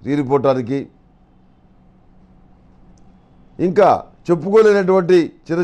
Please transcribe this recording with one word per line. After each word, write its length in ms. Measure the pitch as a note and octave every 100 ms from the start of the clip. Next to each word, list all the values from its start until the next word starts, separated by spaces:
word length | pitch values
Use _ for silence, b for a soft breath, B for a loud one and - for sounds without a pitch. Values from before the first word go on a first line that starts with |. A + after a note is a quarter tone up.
| B2+
తీరిపోవటానికి, 760 | D3 B2+ C#3 C3+ C3 A2+ C#3 - _ _ _ _ _ _ _ _ _ _ _ _ _ _ _ _ _ _ _ - - - _ _ _ - - F3
ఇంకా 220 | F3+ F3+ A#2 - _ -
చెప్పుకోలేనటువంటి 880 | E3+ F3 A3 G#3+ G3+ F#3 F#3+ E3+ F3+ D3 - -
చిన్న 140 | E3